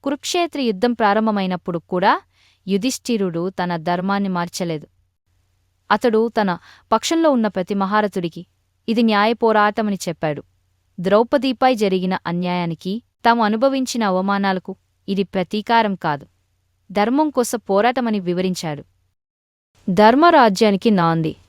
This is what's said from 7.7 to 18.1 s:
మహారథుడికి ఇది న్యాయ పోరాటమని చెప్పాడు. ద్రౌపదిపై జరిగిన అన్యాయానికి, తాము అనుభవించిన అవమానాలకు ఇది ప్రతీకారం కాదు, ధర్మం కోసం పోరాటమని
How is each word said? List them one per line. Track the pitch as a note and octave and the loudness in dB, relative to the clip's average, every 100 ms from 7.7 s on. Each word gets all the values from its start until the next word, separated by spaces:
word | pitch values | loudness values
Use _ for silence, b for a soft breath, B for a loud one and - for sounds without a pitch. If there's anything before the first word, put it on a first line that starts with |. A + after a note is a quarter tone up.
మహారథుడికి | G3+ F#3+ G#3+ G#3+ F#3+ E3+ E3+ F3 _ _ _ - | -4 0 0 0 -2 -6 -10 -20 _ _ _ -4
ఇది | A3+ | 0
న్యాయ | A3+ G#3 G#3+ | 2 2 2
పోరాటమని | A#3 A3+ G#3+ G#3 G#3 G#3+ G3 - | 2 2 2 2 0 -4 -4 -6
చెప్పాడు. | E3 D#3+ C#3+ - _ _ _ _ - | -4 -4 -6 -12 _ _ _ _ -6
ద్రౌపదిపై | F#3 G#3 A#3+ D4 C4 B3 B3+ | 2 2 4 0 0 0 2
జరిగిన | A#3+ G#3 F#3 F#3 F#3 - | 2 0 0 -2 -4 -4
అన్యాయానికి, | F3 F3+ F3+ E3+ E3 F3+ G#3 _ _ | -4 -4 -4 -4 -6 -8 -8 _ _
తాము | A#3+ A#3 | 2 2
అనుభవించిన | G#3+ A3 C4+ C4+ B3+ A#3 | 2 2 0 0 -4 -2
అవమానాలకు | G#3+ F#3 F#3+ G3+ G3 F#3 - F#3+ _ _ - | 0 0 0 0 0 -2 -6 -16 _ _ -6
ఇది | G3 | -4
ప్రతీకారం | G3 F#3+ F3+ G#3+ G3+ A#3 A3 | -2 -4 -4 -6 0 2 2
కాదు, | F#3+ E3 C#3+ C#3+ _ _ _ _ _ _ | -2 -4 -4 -8 _ _ _ _ _ _
ధర్మం | G3 G#3 C4+ D#4 | -2 0 2 0
కోసం | C4 A#3 A#3 - | 0 -2 -4 -2
పోరాటమని | G3 A3+ B3+ A#3+ | 2 2 0 -2